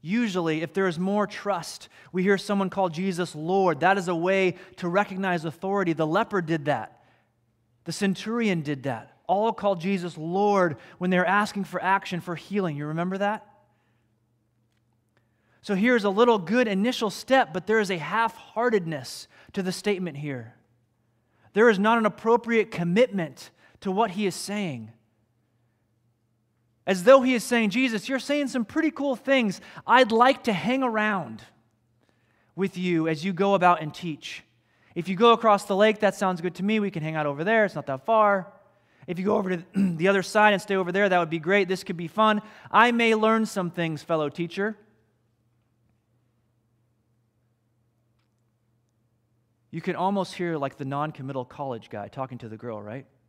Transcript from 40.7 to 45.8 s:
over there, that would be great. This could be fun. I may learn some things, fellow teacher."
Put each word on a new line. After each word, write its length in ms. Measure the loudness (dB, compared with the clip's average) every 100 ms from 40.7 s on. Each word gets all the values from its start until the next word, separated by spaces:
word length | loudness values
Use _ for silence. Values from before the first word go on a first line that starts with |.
| -2
over 160 | 0
there, 180 | 2 2
that 80 | 2
would 140 | 0
be 80 | -2
great. 280 | 0 2 2
This 160 | -4
could 140 | -6 -8
be 100 | -8
fun. 360 | 0 2 2 -4 -20 0
I 220 | 6 6
may 240 | 6 4 4
learn 320 | 4 2 0
some 240 | -2 -4
things, 320 | -2 -4 -4
fellow 260 | -4 -2 -2
teacher." 480 | -4 -8 -4 -6 -6 _ _ _ _ _ _ _ _ _ _